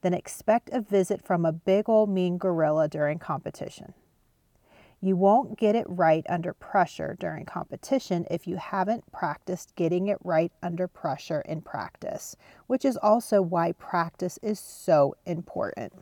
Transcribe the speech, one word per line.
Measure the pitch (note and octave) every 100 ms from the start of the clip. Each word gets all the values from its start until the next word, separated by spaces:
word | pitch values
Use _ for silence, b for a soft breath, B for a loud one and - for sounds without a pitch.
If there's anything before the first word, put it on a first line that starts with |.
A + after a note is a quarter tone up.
then | -
expect | F3+ - - - A3+ -
a | B3+
visit | G#3 G3 F#3 G3+
from | - F3 E3
a |
big | D#3+ - F#3+ G#3+
old | A3 G#3+
mean | F#3+ F3+ F3
gorilla | F#3 E3+ D#3 D3+ D3+
during | D#3 D3 D#3+
competition." | - D3 - - - - - - _ _ _ _ _ _ b b b b
You | F#3+ F#3
won't | G3 A3 C#4 A3
get | A3 A3+
it | -
right | F3+ E3 D#3+ -
under | E3+ F3
pressure | - - G3+ F3 - D3+ F3+
during | F3+ D#3
competition | - F3 - - - C4+ - F3 -
if | E3+ -
you | F3+
haven't | - G3 F#3+ A#3 -
practiced | - F3 - - F3+ - -
getting | E3 F3+ G3
it | G3+
right | F#3 E3 E3+ _
under | F3 E3+ F3+
pressure | - D#3 C3+ - D#3
in | - D#3+
practice, | - - - - - - - - b b b
which | B3+ C#4
is | A#3+
also | G#3+ A3+ - G#3
why | F3+ F3 E3+
practice | F3 - F3 E3+ _ F3+ -
is | - G#3
so | - - - D#3 C#3 - -
important. | E3+ - - G2+ - A2+ F#3